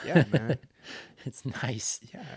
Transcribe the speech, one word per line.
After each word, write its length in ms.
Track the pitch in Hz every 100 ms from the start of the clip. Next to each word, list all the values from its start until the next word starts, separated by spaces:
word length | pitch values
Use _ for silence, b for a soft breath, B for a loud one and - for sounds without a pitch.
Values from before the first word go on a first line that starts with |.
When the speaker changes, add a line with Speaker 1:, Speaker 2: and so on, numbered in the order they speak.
| 139
Speaker 1:
Yeah, 180 | 170 -
man. 280 | 143 113 139
Speaker 2:
<laughs> 60 | - B B B B -
It's 200 | - -
nice 560 | 101 - 120 113 - - -
Speaker 1:
Yeah, 60 | - 180